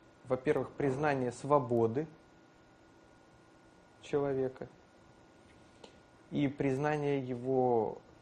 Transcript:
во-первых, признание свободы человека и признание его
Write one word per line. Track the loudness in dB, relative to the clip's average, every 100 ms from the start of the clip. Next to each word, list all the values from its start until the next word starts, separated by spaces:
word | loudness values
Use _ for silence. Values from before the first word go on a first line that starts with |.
| -20 -20 -6
во-первых, | -4 0 0 0
признание | -2 -2 0 0 0 -2
свободы | -4 2 2 4 2 2 0 -4 -10 -20 -20 -20 -20 -20 -20 -20 -20 -20 -20 -20 -20 -20 -20 -20 -20 -20 -20
человека | -4 -2 0 -2 -2 -6 -14 -16 -20 -20 -20 -20 -20 -20 -20 -20 -20 -20 -20 -20 -20 -20 -8
и | -2 -2
признание | 0 -2 0 0 0 0 -2
его | -2 -6 0 2 4 4 2 -4 -14 -20